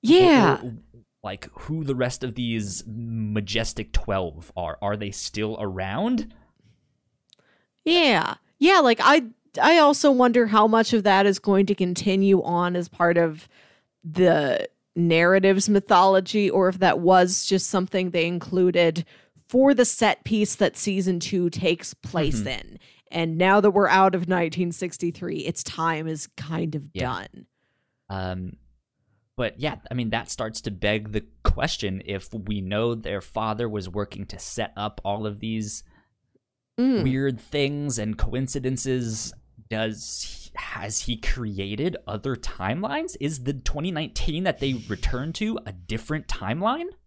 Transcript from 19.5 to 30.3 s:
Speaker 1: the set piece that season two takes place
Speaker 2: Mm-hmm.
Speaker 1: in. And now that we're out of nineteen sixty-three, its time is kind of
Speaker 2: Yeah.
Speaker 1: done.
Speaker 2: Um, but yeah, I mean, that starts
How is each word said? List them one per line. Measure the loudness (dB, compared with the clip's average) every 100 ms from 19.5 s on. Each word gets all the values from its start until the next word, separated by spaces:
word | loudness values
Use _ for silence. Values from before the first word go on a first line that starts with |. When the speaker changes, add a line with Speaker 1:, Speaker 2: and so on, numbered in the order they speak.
| 4 6
Speaker 1:
the | 6 4
set | 4 2 0
piece | -2 0 0 2
that | 0 0
season | -4 -2 -2 -2
two | -2 -2 -2
takes | 0 -2 -2 -4
place | -14 -8 -2 -2 -2
Speaker 2:
Mm-hmm. | -4
Speaker 1:
in. | -8 -12 -20 _ _ _
And | -4 -4 2
now | 4 6
that | 6
we're | 4 4
out | 6 4 2
of | -2
nineteen | 0 0 -2 -4
sixty-three, | -4 -8 -6 -6 -6 -10 -8
its | -8 -8
time | -10 -4 -2 -2 -4
is | -8 -10 -14
kind | -8 -6 -4 -6
of | -10
Speaker 2:
Yeah. | -8 -6
Speaker 1:
done. | -6 -12 -20 -20 _ _ _ _ _ _
Speaker 2:
Um, | -8 -6 -8 -10 -14 _ _ _ _ _ _ _ -6
but | -6 -4
yeah, | -8 -8 -8
I |
mean, | -6 -4
that | -4
starts | -6